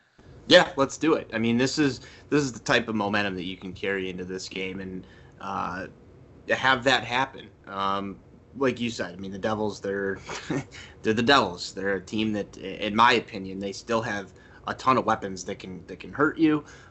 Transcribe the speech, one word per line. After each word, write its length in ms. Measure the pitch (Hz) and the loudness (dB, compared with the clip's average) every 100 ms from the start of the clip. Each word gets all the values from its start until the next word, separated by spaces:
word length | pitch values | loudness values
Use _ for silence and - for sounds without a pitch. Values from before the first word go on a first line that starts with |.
| _ _ - - - | _ _ -20 -14 8
Yeah, 220 | 180 - 139 | 8 8 2
let's 200 | 135 - | 0 2
do 180 | 151 | 2
it. 140 | 127 - | 2 0
I 60 | 110 | -2
mean, 180 | 117 117 | 2 2
this 240 | 135 156 | 2 2
is, 200 | 143 120 - - - | 0 0 -10 -20 0
this 160 | 143 | 0
is 80 | 135 | 0
the 80 | 117 | -4
type 280 | - 120 113 | 2 2 2
of 60 | |
momentum 400 | 107 101 104 101 | -2 0 0 0
that 100 | 92 | -4
you 120 | 87 92 | -6 -8
can 160 | 95 | -12
carry 360 | 92 98 98 92 | -8 -4 -4 -4
into 160 | 90 | -8
this 240 | 92 92 - | -8 -8 -8
game 300 | 95 95 95 | -8 -8 -8
and, 260 | 95 92 - - - - | -10 -12 -14 -20 -20 -14
uh, 480 | 98 95 90 92 78 - - - - - - | -8 -6 -6 -8 -10 -14 -20 -20 -20 -16 -2
have 360 | 113 131 131 | 2 4 4
that 180 | 131 120 | 4 2
happen. 460 | 117 123 131 - 107 - - | 2 -2 -2 -6 -20 -20 -10
Um, 520 | 98 98 98 98 90 - - - - | -2 0 0 -4 -10 -18 -20 -20 -2
like 240 | 131 113 | 0 0
you 100 | 117 | -4
said, 240 | 113 92 | -4 -8
I 20 | 90 | -8
mean, 140 | 98 | -10
the 80 | 98 | -6
Devils, 420 | 110 107 107 95 | -2 -2 -2 -4
they're, 380 | 101 98 98 95 - - - 135 | -4 -2 -2 -4 -8 -10 -4 -6
<laughs> 420 | - - - - | -6 -14 -18 -4
they're 120 | 110 | 0
the 80 | 110 | 2
Devils. 500 | 117 139 98 87 - | 6 6 4 -2 -10
They're 240 | 95 98 95 | -4 -2 -2
a 40 | |
team 320 | 90 110 110 | -2 -2 0
that, 240 | 104 - - | -2 -6 -10
in 400 | 95 - 107 107 | -12 -6 -2 6
my 160 | 120 | 6
opinion, 480 | 117 - 98 95 95 | 6 0 -8 -10 -8
they 120 | 101 | -8
still 300 | 98 - 113 | -8 -2 -2
have 300 | 120 104 95 - - - 104 | -2 -6 -8 -16 -20 -12 -8
a 80 | |
ton 240 | 101 131 120 | -2 2 2
of 60 | |
weapons 400 | 101 107 98 95 | 2 0 -2 -8
that 160 | - 98 | -8 -10
can, 260 | 95 90 80 | -10 -14 -14
that 140 | 92 | -14
can 120 | 90 | -10
hurt 260 | 98 151 151 | 0 0 4
you, 260 | 156 151 - - - | 4 4 -2 -18 -20